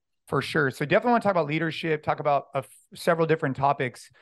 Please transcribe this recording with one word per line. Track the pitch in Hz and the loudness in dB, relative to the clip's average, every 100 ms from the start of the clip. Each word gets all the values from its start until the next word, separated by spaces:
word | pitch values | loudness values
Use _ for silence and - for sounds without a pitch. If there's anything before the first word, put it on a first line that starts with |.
| _ _ - | _ _ -4
For | 143 | -4
sure. | - 160 139 | 0 0 0
So | - 143 | -2 0
definitely | 196 240 | 2 4
wanna | 233 | 2
talk | 202 | 2
about | 180 147 | 0 0
leadership, | 160 165 151 165 151 | -2 -2 -4 -4 -2
talk | 160 156 | -2 -2
about, | 151 139 - | 0 0 -2
uh, | 139 | -6
f-, | - - _ | -8 -14 _
several | 185 180 165 160 | -4 0 2 2
different | 160 143 | 0 -2
topics. | 131 139 143 127 - - _ | 0 0 0 -4 -8 -20 _